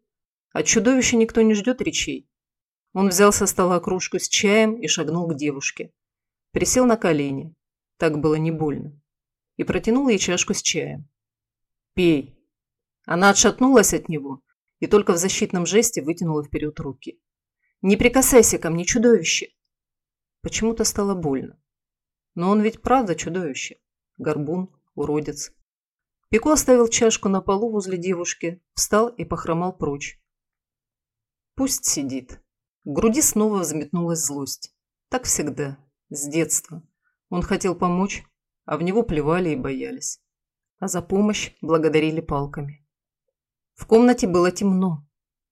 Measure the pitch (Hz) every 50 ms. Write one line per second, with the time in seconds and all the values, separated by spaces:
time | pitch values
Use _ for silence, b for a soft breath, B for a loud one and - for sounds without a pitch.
0 | _ _ _ _ _ _ _ _ _ _ - - 156 - - 226 196 247 262 262
1 | 233 - 247 226 226 226 - 233 226 220 214 202 190 247 254 - 196 165 151 -
2 | - 160 139 131 - _ _ _ _ _ _ _ _ _ _ _ _ _ - 190
3 | 196 196 175 180 202 208 208 - 208 180 - - 185 180 185 175 175 - 185 185
4 | - - - 359 - - - - - 196 202 220 220 220 220 240 - 151 - 175
5 | 156 147 160 175 175 165 160 131 147 147 139 135 - - - - - - _ _
6 | _ _ _ _ _ _ _ _ _ _ - - 180 - - 254 254 247 220 220
7 | - 180 160 143 143 139 135 135 156 160 - _ _ _ _ _ _ _ _ -
8 | 175 160 151 147 139 156 156 156 156 165 160 156 156 147 139 - - 147 - _
9 | _ _ _ _ _ _ _ _ _ _ _ - 160 - - 180 - 220 226 269
10 | 285 262 220 190 - - 180 180 180 - 202 - - - - 160 139 143 147 147
11 | 151 - _ _ _ _ _ _ _ _ _ _ _ _ _ _ _ _ _ 190
12 | 180 170 160 139 120 - - _ _ _ _ _ _ _ _ _ _ _ _ _
13 | _ - 165 170 190 202 196 - - 214 208 - 254 262 269 233 185 - 175 156
14 | - - 160 147 139 139 135 - _ _ _ _ _ _ _ _ 165 - 208 208
15 | 202 - 185 165 175 190 - - 214 190 - 180 175 165 185 220 233 - - 175
16 | 131 147 170 170 185 165 156 151 147 147 - 156 - 151 151 - 143 139 127 -
17 | - - - _ _ _ _ _ _ _ _ _ _ _ _ _ - 190 208 208
18 | - 240 240 - 165 - 277 240 220 - - - - 165 160 170 180 - - 240
19 | 220 240 233 185 165 - - - - - _ _ _ _ _ _ _ _ _ _
20 | _ _ _ _ _ _ _ _ - - - - 214 226 226 226 220 - - 220
21 | 202 202 196 180 165 147 135 131 - - - _ _ _ _ _ _ _ _ _
22 | _ _ _ _ _ _ _ 170 170 190 208 214 208 220 214 - - - 247 269
23 | 240 185 160 - - 165 165 190 180 147 127 - - - - _ _ _ _ _
24 | _ _ _ - - 156 151 151 147 147 165 185 185 - _ _ _ _ _ 151
25 | 143 143 147 151 147 147 143 - - - _ _ _ _ _ _ _ _ _ _
26 | _ _ _ _ _ _ - 220 - 302 311 - - - 254 240 233 226 - -
27 | 233 220 220 - - 202 196 190 185 - 196 196 226 233 220 208 185 185 185 175
28 | 170 190 180 170 175 - - - - 165 175 180 _ _ _ - - - 208 208
29 | 233 240 240 - 165 - 175 165 - - 165 165 180 185 180 - 156 147 143 143
30 | - - - _ _ _ _ _ _ _ _ _ _ _ _ _ _ _ _ _
31 | _ _ _ _ _ _ _ _ _ _ _ - 269 254 - - - - - 160
32 | 135 131 131 131 127 - - - _ _ _ _ _ _ _ _ _ 147 139 -
33 | 220 226 220 302 302 - - 214 214 220 208 196 175 147 151 160 - - - 175
34 | 170 170 170 160 - - 143 143 139 135 - - - - _ _ _ _ _ _
35 | _ _ - 247 254 - - - 160 147 123 147 147 139 139 - _ _ _ _
36 | _ _ 147 143 143 143 147 165 160 156 - - - - 156 165 - _ _ _
37 | _ _ _ _ _ _ 180 175 185 - 202 190 - 190 170 170 185 175 175 180
38 | 190 202 - - - _ _ _ _ _ _ _ _ - 151 156 170 180 196 233
39 | 226 226 180 151 139 147 165 185 185 165 147 127 123 139 135 131 131 131 131 131
40 | - - - - _ _ _ _ _ _ _ _ _ _ _ _ 185 190 185 180
41 | - - 190 196 208 208 208 202 - - - _ - 151 165 160 160 156 147 156
42 | 156 156 156 160 160 - 151 143 139 143 - 160 143 143 147 - _ _ _ _
43 | _ _ _ _ _ _ _ _ _ _ _ _ _ _ _ - - - 220 226
44 | 247 247 240 240 254 190 170 180 175 185 180 - 208 196 185 185 190 185 160 143
45 | - _ _ _ _ _ _ _ _ _